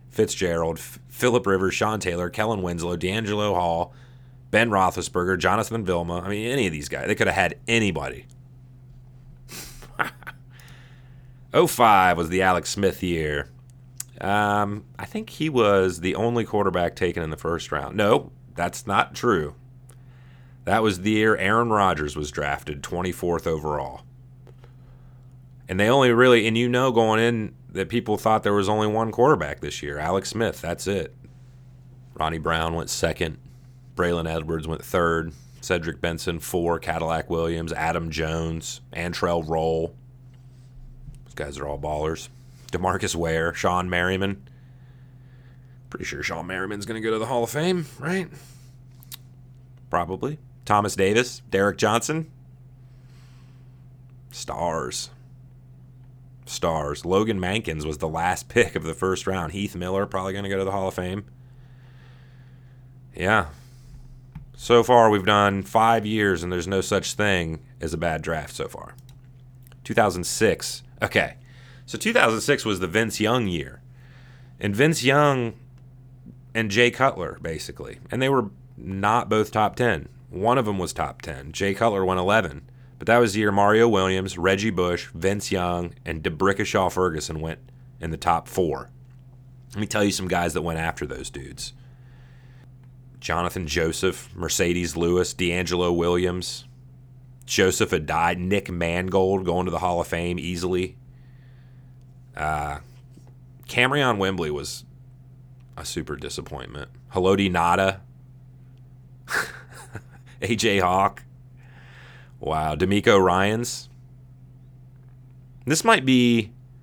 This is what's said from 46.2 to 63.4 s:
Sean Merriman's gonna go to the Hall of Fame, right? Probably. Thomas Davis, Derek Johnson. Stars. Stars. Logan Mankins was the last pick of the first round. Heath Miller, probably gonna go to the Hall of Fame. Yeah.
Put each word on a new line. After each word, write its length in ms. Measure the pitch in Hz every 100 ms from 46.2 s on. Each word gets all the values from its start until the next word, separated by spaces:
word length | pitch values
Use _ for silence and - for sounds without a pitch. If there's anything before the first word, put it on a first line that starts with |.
Sean 240 | - 82 87
Merriman's 400 | 92 95 101 101
gonna 140 | 113
go 100 | 110
to 80 | 110
the 80 | 110
Hall 180 | 127
of 60 | 117
Fame, 360 | 139 170 180 143 -
right? 300 | 147 190 170 - - - - - - - - - - - - - - - -
Probably. 480 | 87 85 92 131 151 - -
Thomas 300 | - 104 101
Davis, 480 | - 95 110 123 - -
Derek 280 | 95 101 98
Johnson. 520 | 107 113 - 156 160 - - - - - - - - - - - - - - - - - - - -
Stars. 800 | - - - 85 80 64 - - - - - - - - - - - - - - - -
Stars. 580 | - 87 80 73 73
Logan 360 | 82 95 110 101
Mankins 440 | 90 107 82 80
was 140 | 76 73
the 100 | 80
last 400 | 80 87 87 -
pick 280 | 117 104 90
of 80 |
the 100 | 78
first 320 | 80 92 92 -
round. 260 | 95 80
Heath 220 | 95 98
Miller, 320 | 87 90 98 101
probably 260 | 95 95
gonna 160 | 98 98
go 100 | 98
to 60 |
the 60 | 95
Hall 180 | 98 95
of 60 |
Fame. 300 | 92 90 98 - - - - - - - - - - - - - - - - - - - -
Yeah. 300 | 90 107